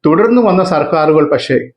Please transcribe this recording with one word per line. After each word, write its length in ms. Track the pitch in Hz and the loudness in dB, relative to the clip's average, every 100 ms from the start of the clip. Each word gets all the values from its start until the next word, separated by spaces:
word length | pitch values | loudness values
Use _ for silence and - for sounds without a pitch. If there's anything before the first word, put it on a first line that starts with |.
| 151 | 0
തുടർന്ന് 360 | 165 226 247 | 2 2 2
വന്ന 220 | 220 180 | 2 0
സർക്കാരുകൾ 640 | 180 160 131 165 156 156 147 | 0 -2 -2 -2 0 0 0
പക്ഷേ 380 | 135 - 127 123 | -2 -2 -4 -4